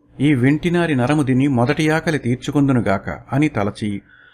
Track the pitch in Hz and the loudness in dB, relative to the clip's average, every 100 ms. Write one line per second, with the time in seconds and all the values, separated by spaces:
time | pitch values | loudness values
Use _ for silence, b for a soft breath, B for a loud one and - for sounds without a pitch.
0 | _ - 139 135 131 147 175 175 170 135 | _ -2 0 4 2 2 0 0 0 0
1 | 123 151 131 131 143 123 120 147 156 160 | 2 2 2 2 2 0 0 0 0 0
2 | 165 151 117 123 - 143 139 127 101 98 | -2 -2 -2 -4 -2 0 2 2 0 -2
3 | - 73 - 135 151 113 101 101 107 101 | -4 -12 -4 -2 0 -2 -4 -4 -6 -8
4 | - b b | -12 b b